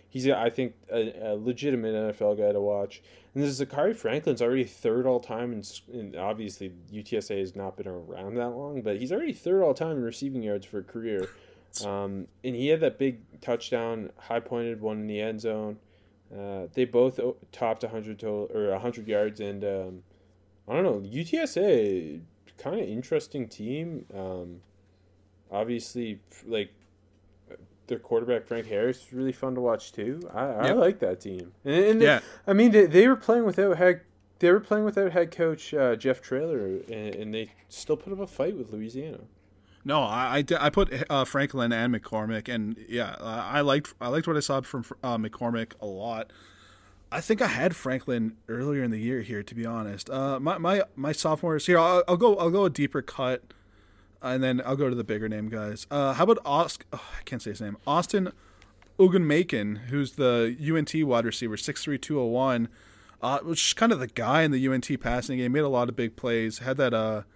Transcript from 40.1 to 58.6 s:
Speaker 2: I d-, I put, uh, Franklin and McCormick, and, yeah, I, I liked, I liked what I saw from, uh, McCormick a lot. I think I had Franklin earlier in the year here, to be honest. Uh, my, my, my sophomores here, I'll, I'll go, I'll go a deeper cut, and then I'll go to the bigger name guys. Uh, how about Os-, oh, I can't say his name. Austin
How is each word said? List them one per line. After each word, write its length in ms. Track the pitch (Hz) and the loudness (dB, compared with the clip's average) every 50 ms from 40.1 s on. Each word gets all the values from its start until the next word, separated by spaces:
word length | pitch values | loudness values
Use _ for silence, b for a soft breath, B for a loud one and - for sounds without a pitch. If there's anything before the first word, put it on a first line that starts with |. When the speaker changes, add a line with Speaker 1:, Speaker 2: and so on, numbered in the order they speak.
| 107 120 131 123 127 147 | 0 -2 0 0 0 0
Speaker 2:
I 20 | |
d-, 160 | 143 - 175 151 | 0 2 2 2
I 100 | 139 147 | 2 2
put, 220 | - 202 196 - 135 131 156 - | 4 2 2 2 0 -4 -4 -2
uh, 140 | 151 139 127 | 0 0 0
Franklin 480 | - - 139 143 143 - 131 120 117 | 0 0 -2 -2 -2 -2 -2 -2 0
and 240 | 117 113 117 123 120 | 0 0 0 0 -2
McCormick, 580 | 104 - - 113 107 107 110 113 107 107 127 123 | -2 -4 -4 -6 -4 -4 -4 -4 -6 -6 -6 -6
and, 220 | 113 107 107 113 107 107 - | -4 -4 -6 -6 -10 -10 -6
yeah, 260 | 117 120 110 98 - - | -4 -4 -4 -4 -6 -10
I, 380 | - 113 110 117 92 98 131 147 | -10 -8 -8 -6 -6 -2 0 2
I 20 | |
liked, 320 | 143 139 135 147 147 - - - | 2 4 2 2 0 -4 -10 -8
I 80 | 120 120 | -4 -2
liked 180 | 135 165 160 | -2 -2 0
what 80 | 170 160 | 0 0
I 60 | 147 | 0
saw 180 | - - 139 135 | 0 0 -2 -2
from, 240 | 131 - - 127 113 - - - | -4 -4 -8 -10 -10 -10 -10 -6
uh, 160 | - 123 120 | -4 -2 -2
McCormick 540 | 110 107 107 - - 123 117 117 113 113 - - - | -2 -2 -4 -6 -4 -4 -2 -2 -2 -4 -6 -10 -12
a 60 | 107 | -10
lot. 480 | 101 95 95 107 117 113 110 113 - B B B B B B B B B B B B B B B - | -10 -8 -8 -6 -6 -6 -6 -8 -10 B B B B B B B B B B B B B B B -8
I 120 | 123 156 | -8 -4
think 200 | - - 220 208 | 0 0 2 2
I 60 | 247 | 2
had 260 | 190 - 127 151 185 170 | 0 0 0 0 0 0
Franklin 640 | - - 131 131 127 - - 123 117 110 113 110 - _ - | -2 -4 -4 -4 -4 -2 -2 -2 0 0 -2 -4 -8 _ -8
earlier 340 | 113 120 131 147 147 139 127 | -6 -4 -2 -2 -2 0 0
in 80 | 117 | -2
the 60 | 110 110 | -2 -2
year 220 | 110 120 131 123 | -2 -2 -2 -2
here, 220 | 101 117 117 104 101 | -4 -6 -6 -8 -8
to 120 | - 110 | -8 -8
be 100 | 117 113 | -6 -6
honest. 440 | 113 113 113 107 104 101 98 - - | -4 -4 -6 -6 -6 -8 -10 -8 -6
Uh, 320 | 135 135 135 139 135 127 | -4 -2 -2 -2 -2 -2
my, 160 | 139 160 190 | -2 -2 -2
my, 260 | 165 165 175 196 202 185 - - | 0 0 2 2 2 0 -2 -4
my 160 | 135 135 151 151 | -6 -4 -2 -2
sophomores 540 | - - 165 156 151 - 170 156 147 - | 0 0 0 0 0 0 0 0 0 4
here, 120 | 180 180 165 | 6 6 8
I'll, 240 | 165 175 180 180 175 | 8 8 6 6 6
I'll 120 | - 180 | 4 4
go, 180 | 170 240 226 202 | 6 6 6 6
I'll 140 | 190 170 170 | 6 4 4
go 160 | 175 202 196 | 4 4 4
a 40 | 175 | 2
deeper 320 | 131 - 143 135 - 143 | 2 0 0 0 0 -2
cut, 420 | 117 - - - 131 127 127 123 - - b b b b b b b b b b b b b b | -4 -6 -6 -4 -2 -2 -2 -4 -6 -12 b b b b b b b b b b b b b b
and 220 | - 127 127 131 131 | -4 -2 0 0 2
then 180 | 131 127 123 123 | 2 2 0 0
I'll 100 | 123 135 | 0 0
go 140 | 139 143 127 | 2 2 0
to 60 | 123 | 0
the 100 | 120 107 | -2 -2
bigger 240 | 110 110 104 110 110 | -2 -2 -2 -2 -4
name 180 | 107 107 107 | -4 -4 -6
guys. 400 | 107 113 107 107 107 104 107 - - | -6 -6 -6 -6 -6 -8 -10 -8 -4
Uh, 220 | 147 143 139 135 | -2 0 0 2
how 140 | 135 127 175 | 2 4 6
about 140 | 208 190 - - | 6 4 4 2
Os-, 360 | 151 143 156 170 - - - - - | 0 2 2 2 0 -2 -12 -14 -14
oh, 100 | - B B B B | -14 B B B B
I 60 | B B | B B
can't 180 | - 131 120 | -10 -10 -8
say 100 | - 113 | -8 -8
his 100 | 98 - | -8 -8
name. 160 | 113 104 101 - - | -8 -8 -8 -6 -2
Austin 460 | 139 147 170 175 - - 196 185 180 - b b b b b | 0 2 2 2 2 2 0 0 0 -6 b b b b b